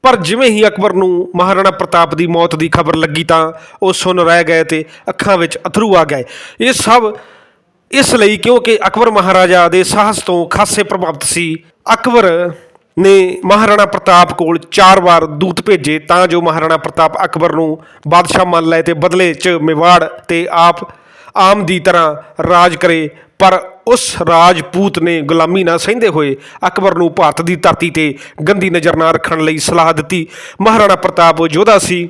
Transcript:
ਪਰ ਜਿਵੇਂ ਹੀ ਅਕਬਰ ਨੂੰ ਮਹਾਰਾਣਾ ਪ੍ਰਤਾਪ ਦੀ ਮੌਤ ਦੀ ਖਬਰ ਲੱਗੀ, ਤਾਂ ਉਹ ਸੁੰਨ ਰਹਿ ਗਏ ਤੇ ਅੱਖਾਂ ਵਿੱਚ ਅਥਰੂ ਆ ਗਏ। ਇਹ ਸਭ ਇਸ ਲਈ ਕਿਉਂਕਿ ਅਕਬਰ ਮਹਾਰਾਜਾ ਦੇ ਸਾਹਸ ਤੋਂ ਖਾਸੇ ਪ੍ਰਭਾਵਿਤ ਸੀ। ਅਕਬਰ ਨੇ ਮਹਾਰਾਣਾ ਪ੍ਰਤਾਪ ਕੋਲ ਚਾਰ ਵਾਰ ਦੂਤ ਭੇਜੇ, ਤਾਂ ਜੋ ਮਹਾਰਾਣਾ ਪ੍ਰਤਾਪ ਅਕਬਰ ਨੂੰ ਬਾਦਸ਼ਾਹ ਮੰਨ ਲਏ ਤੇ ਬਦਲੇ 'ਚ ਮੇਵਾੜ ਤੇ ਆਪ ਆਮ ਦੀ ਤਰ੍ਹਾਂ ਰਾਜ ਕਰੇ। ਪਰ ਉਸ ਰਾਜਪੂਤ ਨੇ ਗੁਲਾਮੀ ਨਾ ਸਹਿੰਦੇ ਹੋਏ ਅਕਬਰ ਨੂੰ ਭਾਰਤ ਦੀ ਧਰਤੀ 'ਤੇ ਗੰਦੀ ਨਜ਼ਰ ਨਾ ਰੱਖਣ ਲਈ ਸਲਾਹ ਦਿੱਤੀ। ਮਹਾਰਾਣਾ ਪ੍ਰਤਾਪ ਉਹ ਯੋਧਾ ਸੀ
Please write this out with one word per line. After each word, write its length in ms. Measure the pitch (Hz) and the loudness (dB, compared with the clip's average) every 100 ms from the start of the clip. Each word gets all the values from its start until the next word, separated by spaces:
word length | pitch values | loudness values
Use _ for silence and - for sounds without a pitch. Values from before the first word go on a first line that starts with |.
ਪਰ 120 | 262 240 | 2 0
ਜਿਵੇਂ 320 | 156 226 254 | -2 0 0
ਹੀ 160 | 214 214 | 2 0
ਅਕਬਰ 260 | 208 202 | 0 -2
ਨੂੰ 340 | 185 185 175 180 | 0 -2 -2 -4
ਮਹਾਰਾਣਾ 360 | 175 180 190 190 | -2 0 2 0
ਪ੍ਰਤਾਪ 400 | 180 180 175 165 | -2 -2 0 0
ਦੀ 120 | 156 175 | -2 -2
ਮੌਤ 280 | 170 170 | 0 -2
ਦੀ 120 | 160 160 | -2 -2
ਖਬਰ 260 | 175 160 | -2 -2
ਲੱਗੀ, 280 | 160 160 151 | -2 -4 -6
ਤਾਂ 300 | 160 160 160 160 - - | 0 0 0 -6 -20 -4
ਉਹ 100 | 190 | -4
ਸੁੰਨ 260 | 180 185 180 | -2 -2 0
ਰਹਿ 220 | 165 170 | 2 2
ਗਏ 200 | 165 165 | 2 0
ਤੇ 200 | 160 156 156 - - | 0 -4 -8 -12 -10
ਅੱਖਾਂ 280 | - 208 185 | -6 -2 0
ਵਿੱਚ 200 | 170 - | -2 -6
ਅਥਰੂ 360 | 180 214 220 | -6 -4 2
ਆ 80 | 180 | 2
ਗਏ। 180 | 151 143 - - - - | 2 -4 -8 -16 -20 -4
ਇਹ 140 | 233 | -2
ਸਭ 380 | 247 - 240 220 214 - _ _ _ _ _ _ | -2 0 0 0 -8 -20 _ _ _ _ _ _
ਇਸ 220 | 269 - | -2 0
ਲਈ 220 | 240 208 208 | 0 0 0
ਕਿਉਂਕਿ 400 | 220 247 233 220 185 | 0 2 2 0 0
ਅਕਬਰ 220 | 214 233 | 0 0
ਮਹਾਰਾਜਾ 560 | 208 185 190 180 180 170 | 2 2 2 4 4 4
ਦੇ 140 | 180 | 2
ਸਾਹਸ 360 | 185 208 208 196 | 0 0 -2 -2
ਤੋਂ 240 | - 175 165 | -4 -4 -2
ਖਾਸੇ 360 | - 208 208 | -2 -2 -2
ਪ੍ਰਭਾਵਿਤ 400 | 202 196 175 151 | -4 -4 -4 -6
ਸੀ। 320 | - 175 170 160 _ _ - | -6 -4 -4 -6 _ _ -2
ਅਕਬਰ 360 | 226 247 240 190 165 175 165 _ _ _ - | -2 2 2 2 0 -4 -8 _ _ _ 0
ਨੇ 440 | 190 196 185 185 | 4 4 2 -2
ਮਹਾਰਾਣਾ 400 | 185 208 220 208 202 | 0 2 4 2 2
ਪ੍ਰਤਾਪ 460 | 190 190 175 175 | 0 4 4 4
ਕੋਲ 260 | 135 165 170 - | 0 -4 -4 -2
ਚਾਰ 300 | - 190 190 | 2 6 6
ਵਾਰ 240 | 175 170 | 4 2
ਦੂਤ 360 | 160 147 180 165 | 0 -4 -4 -4
ਭੇਜੇ, 380 | - 185 143 156 | -2 -2 0 -6
ਤਾਂ 280 | 156 175 180 | 0 0 2
ਜੋ 140 | 170 | 0
ਮਹਾਰਾਣਾ 360 | 170 160 160 160 | -2 -2 -2 -2
ਪ੍ਰਤਾਪ 460 | 156 156 160 - | -4 -2 -2 0
ਅਕਬਰ 280 | 185 160 170 | -6 -2 -2
ਨੂੰ 240 | 151 160 156 - _ 151 | -2 -4 -6 -14 _ 0
ਬਾਦਸ਼ਾਹ 380 | 175 175 185 | 0 2 -2
ਮੰਨ 240 | 185 165 165 | 0 0 0
ਲਏ 120 | 165 | 0
ਤੇ 120 | 165 | -2
ਬਦਲੇ 380 | 160 180 180 180 | -2 -2 0 -2
'ਚ 240 | 156 185 170 | 0 -2 -2
ਮੇਵਾੜ 420 | 156 156 170 175 160 - - | -2 2 2 2 0 -8 -6
ਤੇ 200 | 170 175 | -6 -2
ਆਪ 380 | 170 170 165 - - _ - - - | 2 2 0 -10 -18 _ -20 -8 0
ਆਮ 280 | 190 202 | 2 2
ਦੀ 140 | 170 185 | 0 0
ਤਰ੍ਹਾਂ 640 | 185 175 160 147 - - | 2 2 0 -4 -12 -8
ਰਾਜ 320 | 165 175 180 | 0 2 2
ਕਰੇ। 340 | 165 175 165 151 - _ _ | 2 0 0 -4 -12 _ _
ਪਰ 200 | 190 180 - - - | 2 2 -4 -10 -2
ਉਸ 160 | 247 - - | 0 -2 -6
ਰਾਜਪੂਤ 760 | 170 170 175 175 143 175 196 175 | 0 4 4 2 -4 -4 -2 -2
ਨੇ 220 | 170 170 | -2 -2
ਗੁਲਾਮੀ 420 | 143 165 160 190 | -2 0 0 0
ਨਾ 140 | 170 165 | 0 -2
ਸਹਿੰਦੇ 300 | 190 233 220 | -2 -2 0
ਹੋਏ 280 | 156 143 135 - - 185 | 0 -4 -6 -12 -6 -4
ਅਕਬਰ 260 | - 190 170 | 0 0 0
ਨੂੰ 140 | 170 | -2
ਭਾਰਤ 280 | - 156 147 | 2 0 0
ਦੀ 140 | 170 175 | -6 0
ਧਰਤੀ 320 | 185 160 165 | 0 0 -4
'ਤੇ 240 | 156 156 135 - - | -2 -4 -6 -18 -6
ਗੰਦੀ 260 | 156 202 185 | -2 -2 -2
ਨਜ਼ਰ 260 | 170 165 | 0 0
ਨਾ 160 | 160 160 | 0 0
ਰੱਖਣ 300 | 160 - 160 | 0 -4 -2
ਲਈ 160 | 156 160 | -2 -4
ਸਲਾਹ 320 | - 165 160 | -2 0 0
ਦਿੱਤੀ। 340 | 160 151 185 160 - - - | 0 -4 -6 -6 -14 -20 -2
ਮਹਾਰਾਣਾ 340 | 208 220 202 185 | 0 2 2 2
ਪ੍ਰਤਾਪ 440 | 185 170 170 160 | 0 2 2 2
ਉਹ 60 | 165 | -2
ਯੋਧਾ 300 | 156 214 202 | 0 2 2
ਸੀ 280 | - 180 | 0 -6